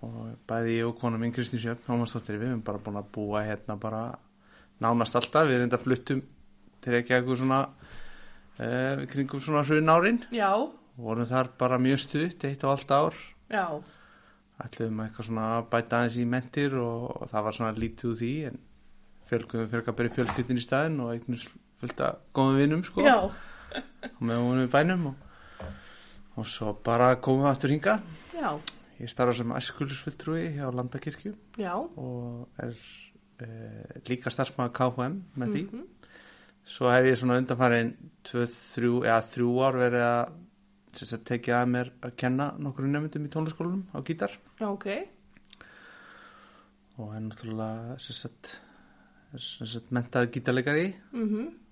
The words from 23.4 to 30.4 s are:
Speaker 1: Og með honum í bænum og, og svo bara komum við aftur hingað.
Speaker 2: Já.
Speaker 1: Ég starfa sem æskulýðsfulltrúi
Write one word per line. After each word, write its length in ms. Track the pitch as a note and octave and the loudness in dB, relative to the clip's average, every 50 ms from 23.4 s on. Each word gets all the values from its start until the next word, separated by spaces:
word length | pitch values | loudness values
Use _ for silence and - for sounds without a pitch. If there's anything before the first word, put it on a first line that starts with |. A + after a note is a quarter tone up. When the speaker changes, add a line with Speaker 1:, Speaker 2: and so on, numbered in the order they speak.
| - - - - - - - | -14 -16 -16 -18 -16 -12 -12
Speaker 1:
Og 480 | - - - - - - - - - A#2+ | -12 -12 -12 -18 -16 -16 -16 -8 -4 -2
með 160 | A#2 A#2 A#2 | 0 2 2
honum 280 | A#2+ B2 B2+ C3 C3 B2 | 2 4 4 2 2 4
í 20 | |
bænum 360 | B2+ C#3 D#3 E3+ F#3 F3+ E3+ C#3+ | 4 4 4 4 2 0 0 -2
og, 60 | C3+ C3+ - - - - - - - - - - G3+ - - - - - - - - - - - - | -4 -8 -16 -20 -20 -20 -20 -20 -16 -12 -12 -12 -12 -14 -16 -20 -20 -20 -20 -20 -20 -20 -20 -14 -10
og 80 | - A2 | -10 -8
svo 260 | - - - A2 G#2+ G#2 - - | -6 -6 -4 -4 -4 -4 -2 2
bara 320 | A#2 A#2 A#2 B2 B2+ B2+ | 2 6 8 8 8 8
komum 280 | B2 - - C3 C3 C#3 | 6 4 4 4 6 6
við 60 | C#3+ | 4
aftur 200 | C3+ C3+ - C3+ | 2 4 2 2
hingað. 300 | C#3+ D#3 - G3 G#3+ G#3 - - - - - - - | 2 2 4 2 2 2 0 -8 -16 -16 -16 -10 -6
Speaker 2:
Já. 240 | E4+ D4 A3+ D3 D3+ D3+ - - - - - - - | -4 -2 -2 -2 -4 -6 -10 -12 -12 -20 -20 -14 -12
Speaker 1:
Ég 120 | A#2 A#2 - | -12 -10 0
starfa 220 | - B2+ B2 A#2+ | 2 2 2 4
sem 140 | A#2 A#2+ A#2 B2 | 2 0 -2 -2
æskulýðsfulltrúi 1040 | C3+ - - - - C#3 C3+ C#3 C3 - D#3 D3 - - D#3 D#3+ E3 | -4 -4 -6 -6 -6 -6 -6 -6 -8 -8 -10 -10 -8 -6 -4 -2 -2